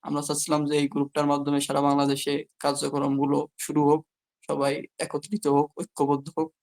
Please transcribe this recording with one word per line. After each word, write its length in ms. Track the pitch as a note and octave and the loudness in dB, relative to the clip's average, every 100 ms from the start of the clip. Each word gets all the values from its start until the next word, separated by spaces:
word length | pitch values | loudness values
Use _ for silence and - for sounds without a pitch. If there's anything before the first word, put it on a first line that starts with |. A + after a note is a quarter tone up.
আমরা 200 | - D3 | -4 -4
চাচ্ছিলাম 440 | C#3+ C#3+ - D3+ D3 | -2 -4 0 0 2
যে 100 | D3 | 0
এই 120 | C#3+ | 0
গ্রুপটার 380 | C#3+ C#3+ D3+ C#3+ | -2 -2 0 0
মাধ্যমে 340 | C#3+ C#3+ C#3+ | 0 0 -2
সারা 200 | C#3 C#3+ | 0 0
বাংলাদেশে 640 | C#3+ C#3+ C#3 C#3 - C#3 - _ | 2 2 2 0 -2 -4 -6 _
কার্যক্রমগুলো 880 | C#3+ C#3 C#3+ C#3+ C#3+ C#3 C#3 C#3+ D3 - | -2 -2 -2 -2 0 0 2 0 -2 -10
শুরু 260 | - D3 | -2 2
হোক, 220 | D3 D#3 - _ _ _ - | 4 4 0 _ _ _ -6
সবাই 360 | C#3+ C#3 D3 - - | -2 0 -2 -10 -8
একত্রিত 480 | D#3+ D3+ - G#3 C#3+ | -6 -6 -4 -2 2
হোক, 260 | C#3 D3 - | 2 2 -4
ঐক্যবদ্ধ 520 | - - C#3 C#3+ C#3+ - | -10 -2 0 0 -2 -6
হোক 160 | D#3+ _ | -6 _